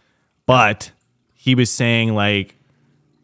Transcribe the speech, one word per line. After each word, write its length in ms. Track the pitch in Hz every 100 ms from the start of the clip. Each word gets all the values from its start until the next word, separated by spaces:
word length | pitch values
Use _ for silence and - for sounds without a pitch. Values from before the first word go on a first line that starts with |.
| _ _ _ _ -
But 460 | 127 107 104 - _ _ _ _
he 200 | _ -
was 140 | 123 117
saying, 460 | - 117 117 113
like, 400 | 107 101 101 95 _ _ _ _ _ _ _